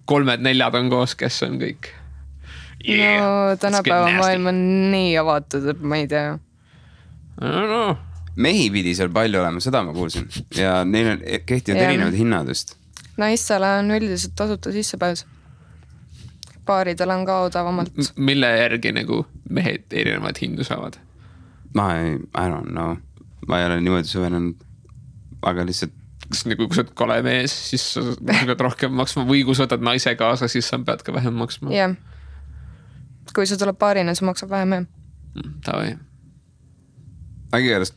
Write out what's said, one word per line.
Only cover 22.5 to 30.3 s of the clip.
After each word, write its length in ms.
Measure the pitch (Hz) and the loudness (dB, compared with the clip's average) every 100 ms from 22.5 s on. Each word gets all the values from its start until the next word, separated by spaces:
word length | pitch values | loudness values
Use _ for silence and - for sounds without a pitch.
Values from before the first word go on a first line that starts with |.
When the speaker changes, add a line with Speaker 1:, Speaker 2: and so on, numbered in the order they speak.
| 76 80 | -2 -6
Speaker 3:
know. 240 | 85 85 85 - - - - - | -4 -4 -6 -10 -20 -20 -12 -4
Ma 140 | 87 | 0
ei 60 | 87 | 0
ole 140 | 85 | 2
niimoodi 260 | 87 90 80 | 2 2 0
süvenenud. 520 | 95 90 87 87 82 - - - - - - - - | -2 0 0 -2 -6 -14 -20 -20 -20 -20 -20 -20 -8
Aga 220 | - 90 90 | -4 -2 -2
lihtsalt 280 | 90 80 - - - - | -4 -6 -10 -20 -20 -10
Speaker 1:
Kas 140 | - - | -6 -4
nagu, 220 | 107 110 | -2 0
kui 80 | 175 | 0
sa 60 | |
oled 80 | 117 | -2
kole 220 | - 117 117 123 | -2 0 2 2
mees, 280 | 127 135 - - | 0 0 -4 -4
siis 120 | 131 - | -4 -4
sa, 100 | 123 | -4
sa 140 | 120 123 - - 123 | -4 -4 0 2 2
pead 140 | 123 | 2
rohkem 320 | 127 - 131 | 0 0 -2
maksma, 300 | 131 127 - 127 | 0 -2 0 2
või 160 | 139 | 4
kui 120 | 131 131 | 4 2
sa 80 | 131 | 2
võtad 160 | 120 | 2
naise 300 | 117 127 127 113 | 2 2 0 2
kaasa, 320 | 113 | 2